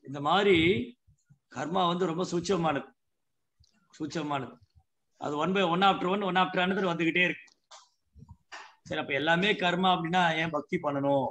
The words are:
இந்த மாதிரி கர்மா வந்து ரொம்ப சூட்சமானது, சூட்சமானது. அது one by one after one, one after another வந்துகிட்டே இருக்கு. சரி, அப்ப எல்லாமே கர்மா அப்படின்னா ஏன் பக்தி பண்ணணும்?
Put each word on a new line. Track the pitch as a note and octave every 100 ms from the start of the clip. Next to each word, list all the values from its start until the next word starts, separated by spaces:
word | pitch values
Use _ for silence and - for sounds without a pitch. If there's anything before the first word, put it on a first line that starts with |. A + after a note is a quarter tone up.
| -
இந்த | C#3+
மாதிரி | D3 F3+ G3+ F3 E3 A3+ B3+ _ _ _ _ _ _
கர்மா | B2 D3 F#3 F3
வந்து | F3 F3+
ரொம்ப | D#3+ F#3
சூட்சமானது, | F3 F3 F#3 E3 C#3 - _ _ _ _ _ _ _ _ _ _
சூட்சமானது. | - D#3 E3 D3 C#3+ A#2+ - _ _ _ _ _ _
அது | - D3
one | D#3+
by | G3
one | F3+ E3+
after | G3 F#3 F3+
one, | G3
one | G3 F3+
after | F3+ F3+
another | F3+ F#3+ F#3+
வந்துகிட்டே | E3+ E3+ F3+
இருக்கு. | F3 D3+ - _ _ - _ _ _ - - - _ - - _
சரி, | - D#3
அப்ப | D3
எல்லாமே | C#3 D#3 E3+ G3+ G#3
கர்மா | F3+ F3 F#3
அப்படின்னா | F3 E3 F#3 E3+ D#3+
ஏன் | D#3+
பக்தி | D3 - F3+
பண்ணணும்? | D3 C#3+ C#3 C#3 B2